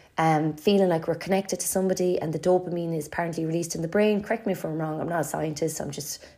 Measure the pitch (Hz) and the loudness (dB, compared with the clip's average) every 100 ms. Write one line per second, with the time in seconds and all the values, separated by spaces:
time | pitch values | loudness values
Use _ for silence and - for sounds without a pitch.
0 | - - 160 156 156 151 - 202 190 165 | -14 0 4 4 2 0 2 4 4 2
1 | 165 160 - 190 202 196 - 190 190 185 | 0 -4 0 0 0 -4 -2 0 0 2
2 | 180 180 151 156 180 180 180 170 170 165 | 2 0 0 -2 2 2 2 -4 -2 -4
3 | 151 - 170 160 160 165 170 165 165 202 | -4 -4 -4 -2 -2 -2 -2 -4 0 4
4 | 214 208 208 226 - 180 185 156 156 156 | 4 4 0 -2 -2 -2 -2 -4 -4 -2
5 | 156 170 147 156 156 151 160 156 156 143 | -2 -2 -2 -2 -4 -2 -2 -2 -6 -6
6 | 147 - - | -8 -10 -14